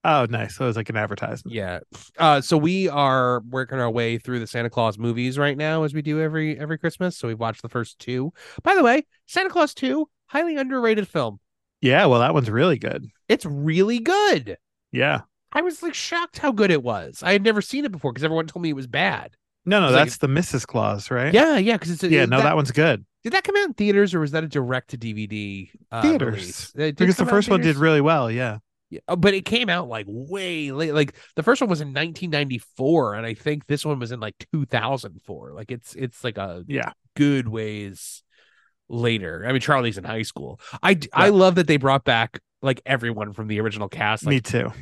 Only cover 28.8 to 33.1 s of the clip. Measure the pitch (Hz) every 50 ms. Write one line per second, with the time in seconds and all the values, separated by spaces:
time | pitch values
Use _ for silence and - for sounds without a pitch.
28.8 | _ _ 85 - _ - 175 175 165 202 196 196 180 - 214 240 247 196 170 180
29.8 | 170 123 113 110 101 98 104 117 135 147 180 196 185 180 170 156 151 139 135 143
30.8 | 165 156 147 156 147 143 - - - - _ - 156 226 262 - 269 214 180 147
31.8 | 151 143 131 143 160 170 160 - 185 175 151 147 147 135 127 113 - _ _ -
32.8 | 131 143 170 165 131 107